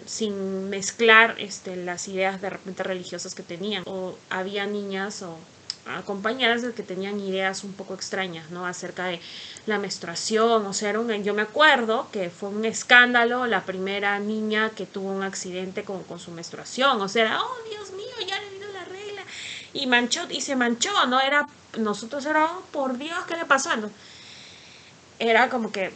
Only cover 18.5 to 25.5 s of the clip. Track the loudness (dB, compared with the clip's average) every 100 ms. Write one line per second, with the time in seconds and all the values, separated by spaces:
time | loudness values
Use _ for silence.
18.5 | -12 -12 -12 -12 -12 -12 -12 -12 -14 -12
19.5 | -14 -10 -4 4 4 4 -2 -4 -6 -2
20.5 | 2 2 2 2 2 4 4 4 4 2
21.5 | -6 -10 -2 -2 -2 -4 -4 2 4 4
22.5 | 0 -6 -2 -2 -2 -4 -4 -4 -2 4
23.5 | 4 4 -2 -4 -10 -20 -20 -20 -20 -20
24.5 | -20 -20 -20 -20 -20 -14 -2 4 6 6